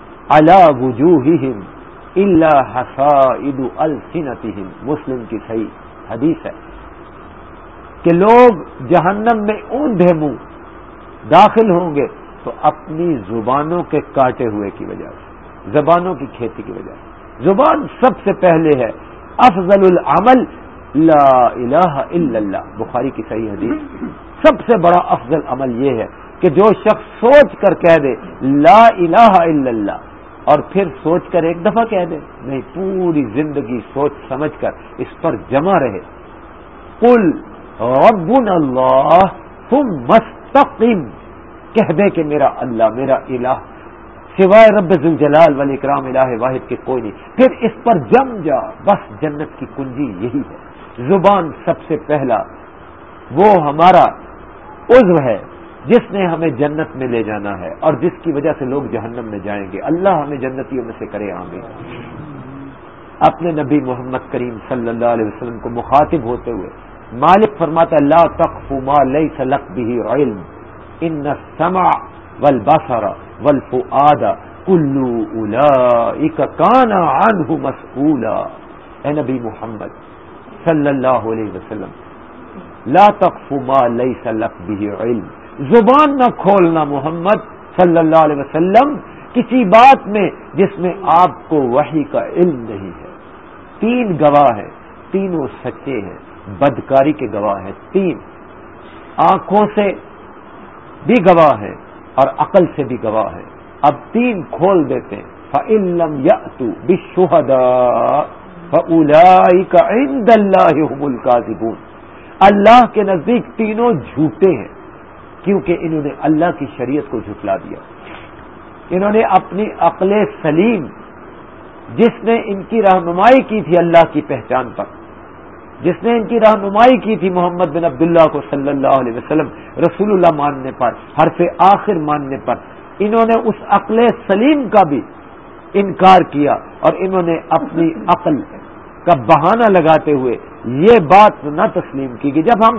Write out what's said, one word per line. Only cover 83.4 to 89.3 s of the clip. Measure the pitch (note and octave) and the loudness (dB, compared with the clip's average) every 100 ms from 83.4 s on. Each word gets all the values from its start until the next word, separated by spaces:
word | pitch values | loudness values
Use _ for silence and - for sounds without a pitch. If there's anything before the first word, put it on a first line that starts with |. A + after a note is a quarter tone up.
| - | -8
ما | C#3 B2 C3+ A#2+ | -8 0 0 0
لیس | A#2 B2+ A2+ A#2+ | -2 -4 -4 -6
لک | A2 A2+ - F2+ | -6 -6 -8 -10
بہ | G2+ G#2 G2 | -6 -6 -6
علم"، | A2+ A#2 F2 - - - | -4 -6 -8 -18 -20 -12
زبان | C#3 A#3 G#3 C#4 D4+ C#4 | 2 4 4 4 2 2
نہ | A#3+ - | 0 0
کھولنا | F#3 G3+ E3+ E3 | 0 4 2 2
محمد | D3 C#3+ D3+ E3+ F3 A3 - - - - | -2 -4 -6 -4 -2 -2 -4 -20 -10 0
صلی | F3+ E3 | 2 4
اللہ | D#3+ D#3+ D3+ | 4 4 4
علیہ | C#3+ | 0
وسلم | C3+ D#3+ F#3 G#3+ D4 B3 - - - | -4 -2 2 2 2 -4 -12 -20 -6